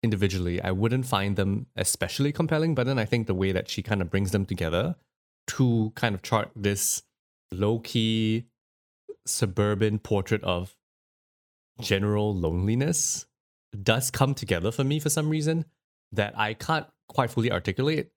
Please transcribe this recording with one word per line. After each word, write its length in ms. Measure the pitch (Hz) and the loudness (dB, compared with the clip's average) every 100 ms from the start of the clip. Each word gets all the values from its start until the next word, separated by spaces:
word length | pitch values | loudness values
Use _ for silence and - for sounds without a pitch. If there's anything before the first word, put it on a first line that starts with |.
individually, 580 | 117 104 101 92 87 87 | 2 2 2 2 -2 -2
I 100 | 92 | -2
wouldn't 340 | 95 113 127 127 | 0 2 2 0
find 300 | 101 98 98 | 0 0 2
them 300 | 95 101 123 - | 2 0 -4 -4
especially 560 | - - 92 - 139 | -2 -2 -2 0 -2
compelling, 420 | 147 160 156 165 143 | 0 0 2 2 2
but 100 | 123 | 2
then 140 | 135 | 0
I 60 | 107 | 2
think 220 | 120 110 | 0 0
the 60 | |
way 180 | 92 95 | 0 2
that 160 | 92 - | 0 -2
she 120 | - | -6
kind 200 | 98 104 | -2 0
of 80 | 87 | 0
brings 220 | 98 98 | 0 2
them 140 | 101 98 | 0 0
together 500 | 90 82 85 131 175 _ _ _ _ - | -2 0 0 0 -4 _ _ _ _ -12
to 440 | - 127 117 110 - | 0 2 4 0 -2
kind 180 | 120 98 | -2 -2
of 60 | |
chart 300 | - 110 104 - | 0 0 0 -2
this 480 | 101 101 - - - _ _ _ _ | 0 0 0 -4 -8 _ _ _ _
low-key 960 | 90 104 113 113 120 110 113 110 110 117 _ _ _ _ _ _ - - | -2 0 0 -2 0 2 2 2 0 -4 _ _ _ _ _ _ -16 -8
suburban 760 | - 104 90 104 104 107 107 | -2 0 2 0 2 2 0
portrait 440 | - 101 95 107 | 0 -2 0 -2
of 320 | - 87 92 _ _ _ _ _ _ _ _ _ _ _ | 0 -2 -2 _ _ _ _ _ _ _ _ _ _ _
general 540 | 110 98 104 104 107 98 | 0 0 2 0 0 0
loneliness 920 | 82 85 95 117 143 165 - - - _ _ _ _ 104 | 0 0 0 2 0 0 -2 -4 -10 _ _ _ _ -6
does 280 | 98 110 - | 0 0 0
come 220 | - 135 | 0 0
together 380 | 139 107 90 90 | 0 0 0 0
for 120 | 113 | -2
me 160 | 135 151 | -2 0
for 100 | 147 | -2
some 200 | 147 151 | -2 0
reason 360 | 156 151 165 160 _ _ _ _ | -2 0 -2 -4 _ _ _ _
that 260 | 104 104 101 | -2 -2 0
I 160 | 107 | -4
can't 340 | 113 - 160 139 _ _ | -4 -2 -2 -2 _ _
quite 240 | - 123 | -2 0
fully 200 | - 117 | 0 0
articulate. 600 | 92 - 95 135 156 - | 0 -2 -2 0 -2 -4